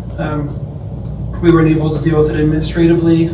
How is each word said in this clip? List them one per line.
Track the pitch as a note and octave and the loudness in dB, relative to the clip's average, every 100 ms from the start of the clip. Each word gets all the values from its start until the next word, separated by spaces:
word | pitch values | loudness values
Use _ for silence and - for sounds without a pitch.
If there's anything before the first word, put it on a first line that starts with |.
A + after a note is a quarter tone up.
| - - | -8 -6
um, | D#3 D3+ C#3+ - - - - - - - - - | -6 -4 -6 -6 -10 -10 -12 -10 -10 -8 -8 0
we | E3+ | 4
weren't | E3 D#3 | 4 4
able | D3+ D3+ | 2 0
to | D3 | -2
deal | E3 D3+ | 0 0
with | D3+ | 0
it | D3+ | 0
administratively. | D3+ D#3 - E3+ E3 E3 E3 E3 E3 | 0 0 -2 2 2 4 4 2 2